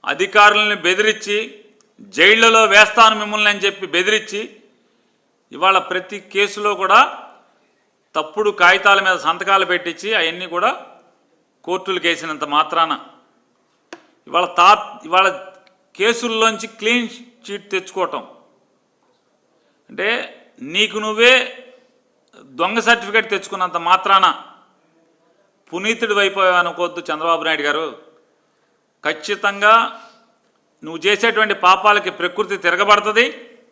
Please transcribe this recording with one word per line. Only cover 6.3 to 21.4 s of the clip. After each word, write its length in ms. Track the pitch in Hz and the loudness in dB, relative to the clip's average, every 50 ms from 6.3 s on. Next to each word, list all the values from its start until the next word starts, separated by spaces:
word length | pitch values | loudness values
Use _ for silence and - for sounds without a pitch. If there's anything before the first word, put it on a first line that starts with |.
| - 190 208 196 196 208 208 208 202 | -4 -4 -4 -2 -4 -4 -4 -4 -4
కూడా 540 | 175 190 185 202 233 262 - - - - - - _ _ _ _ _ _ _ _ _ _ _ _ _ _ _ _ | -2 0 4 4 4 4 4 -2 -14 -18 -20 -20 _ _ _ _ _ _ _ _ _ _ _ _ _ _ _ _
తప్పుడు 340 | 156 156 156 - 208 214 208 | -8 -8 -6 -6 -4 -4 -4
కాగితాల 500 | 202 208 180 175 190 190 190 202 196 196 | 0 4 4 4 4 4 4 4 4 4
మీద 180 | 190 190 185 | 2 0 -2
సంతకాలు 480 | 165 135 156 170 175 190 190 196 190 190 | 0 0 -4 -4 -2 0 0 0 0 2
పెట్టించి 500 | 175 180 170 175 175 165 - - 208 220 | 0 -2 -4 -4 -8 -10 -10 -8 -4 -4
అవన్నీ 320 | 202 165 165 165 175 185 | -2 -2 -4 -6 -8 -12
కూడా 380 | 175 170 175 190 240 330 - - - - _ _ _ _ _ _ _ _ _ _ _ _ _ _ | -8 -6 -2 -2 -2 -4 -4 -14 -20 -20 _ _ _ _ _ _ _ _ _ _ _ _ _ _
కోర్టులకు 440 | 165 180 185 185 190 190 175 156 | -6 -6 -6 -4 -6 -6 -4 -2
వేసినంత 360 | 170 165 151 156 165 156 143 151 | -2 -4 -4 -6 -10 -8 -8 -6
మాత్రాన, 560 | 147 143 151 160 156 165 165 165 160 143 - - - _ _ _ _ _ _ _ _ _ _ _ _ _ _ _ _ - - _ _ _ _ _ | -2 -2 -2 -2 0 0 -2 -2 -2 -2 -10 -10 -20 _ _ _ _ _ _ _ _ _ _ _ _ _ _ _ _ -20 -20 _ _ _ _ _
ఇవాళ 180 | - 143 170 180 | -4 -2 -2 -2
తా-, 600 | 180 - 185 175 190 214 208 - - - - - | 0 0 2 4 4 4 2 0 -14 -16 -20 -10
ఇవాళ 240 | 160 175 185 190 190 185 - - - - - _ _ _ _ _ _ _ | 0 0 2 2 2 -2 -6 -14 -18 -20 -20 _ _ _ _ _ _ _
కేసుల్లోంచి 720 | - 233 226 226 233 247 240 226 220 220 226 220 - - | -2 -2 -2 -2 -2 -4 -6 -2 0 0 0 -2 -4 -12
క్లీన్ 420 | - - - 208 220 240 247 233 220 - - - _ _ _ _ - | -14 -14 -6 -2 -2 -2 -2 -2 -6 -12 -18 -20 _ _ _ _ -14
చీట్ 220 | 202 202 202 - | -14 -14 -10 -6
తెచ్చుకోవటం 560 | 190 190 185 - - 190 180 - - 131 110 - - _ _ _ _ _ _ _ _ _ _ _ _ _ _ _ _ _ _ _ _ _ _ _ _ _ _ _ _ _ _ _ | -8 -8 -8 -6 -6 -6 -6 -4 -6 -10 -12 -14 -20 _ _ _ _ _ _ _ _ _ _ _ _ _ _ _ _ _ _ _ _ _ _ _ _ _ _ _ _ _ _ _
అంటే 480 | - - 185 214 233 - - - - - _ _ _ _ | -10 -6 -4 -4 -4 -4 -6 -12 -16 -20 _ _ _ _
నీకు 360 | 123 143 165 196 220 - 185 | -16 -6 -2 -2 -2 0 -2
నువ్వే 680 | 214 214 220 214 214 233 247 262 247 | -6 -6 -4 0 4 6 6 6 4